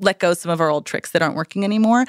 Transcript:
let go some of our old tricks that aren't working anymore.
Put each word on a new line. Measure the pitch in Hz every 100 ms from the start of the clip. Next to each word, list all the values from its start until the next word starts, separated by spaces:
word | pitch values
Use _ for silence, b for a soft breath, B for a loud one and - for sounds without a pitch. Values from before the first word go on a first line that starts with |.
let | 196 190
go | 180
some | 175 170
of | 165
our | 160
old | 151 -
tricks | - -
that | 170
aren't | 160 -
working | 160 -
anymore. | 196 214 220 240